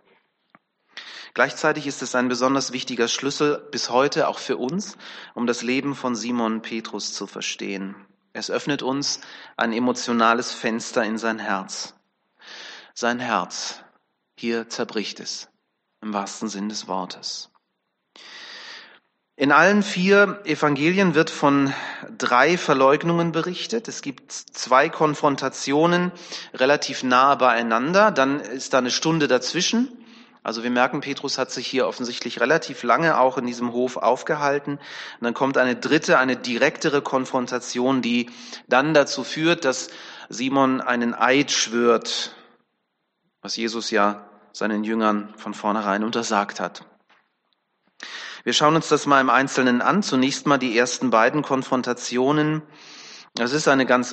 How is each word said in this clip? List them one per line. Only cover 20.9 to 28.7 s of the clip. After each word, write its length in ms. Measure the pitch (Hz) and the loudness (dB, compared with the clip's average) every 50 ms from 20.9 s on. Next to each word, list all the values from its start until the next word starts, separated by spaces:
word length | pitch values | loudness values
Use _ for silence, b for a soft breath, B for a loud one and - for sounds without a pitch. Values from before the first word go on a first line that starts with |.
| 185 196 196 175 143 | 4 4 4 4 4
wird 160 | 156 165 - | 4 2 2
von 440 | - - 156 143 139 143 139 135 131 B B B B B B - - | 0 2 2 4 4 4 2 0 -2 B B B B B B -16 -10
drei 400 | - 123 - 123 123 139 165 180 | -6 0 4 6 6 6 6 4
Verleugnungen 760 | 175 - 160 143 131 135 135 147 151 165 170 170 170 170 165 | 0 2 0 4 6 6 6 6 4 2 0 0 2 0 0
berichtet. 560 | 151 165 160 180 180 - - - 220 233 - | -2 -2 -4 -4 -6 -8 -8 -6 -6 -6 -6
Es 140 | 208 - - | -6 -12 -10
gibt 300 | - 143 123 - _ _ | -10 -12 -12 -12 _ _
zwei 560 | - - - - - - - 117 127 131 151 | -16 -16 -16 -14 -12 -10 -2 2 4 4 4
Konfrontationen 1200 | 165 - - 160 151 143 - 156 143 135 - 135 127 - - - 139 139 151 165 170 175 180 180 180 B B B B B B B B B | 2 2 0 0 0 2 2 2 0 0 0 -4 -6 -6 -6 -4 0 2 4 4 4 4 2 0 -2 B B B B B B B B B
relativ 500 | - 127 139 147 147 - - 127 - 131 | 2 4 4 4 4 2 -6 -6 -4 0
nah 320 | 127 123 127 135 143 139 | 4 4 6 6 6 4
beieinander, 760 | 117 127 123 113 117 117 113 113 117 131 160 185 196 214 214 | 6 4 4 4 4 2 2 0 0 0 2 4 4 4 4
dann 280 | 160 143 135 139 143 147 | 4 2 2 2 0 -4
ist 340 | - 107 127 135 - - | -6 -8 -10 -10 -6 0